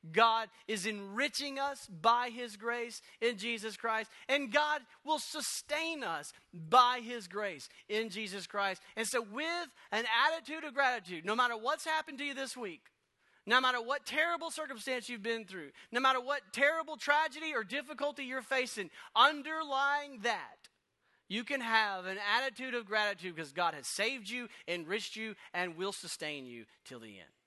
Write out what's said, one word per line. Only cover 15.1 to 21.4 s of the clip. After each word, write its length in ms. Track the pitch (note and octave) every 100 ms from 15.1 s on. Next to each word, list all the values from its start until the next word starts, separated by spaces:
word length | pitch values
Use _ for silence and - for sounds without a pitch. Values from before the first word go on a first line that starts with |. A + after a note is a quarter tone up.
you've 120 | A#3+
been 220 | G3+ A#3
through, 280 | G3 F#3 C#3+ - -
no 80 | A#3
matter 200 | C4 B3+
what 340 | B3 C#4+ -
terrible 420 | - C#4 D#4+ D#4 D4+
tragedy 560 | - D4 D#4 C#4 D#4+
or 100 | C#4
difficulty 600 | G3 C4 C4+ D4 C#4+ D4
you're 160 | C4 C4
facing, 500 | A3+ C4+ B3+ - F3 - -
underlying 1040 | G#3+ C4+ D4+ C#4+ D#4+ D#4 C4+ C#4 C#4+ C#4+ C4
that, 360 | A3 G3+ C3 - - _ _ _ _ _ _
you 160 | G3+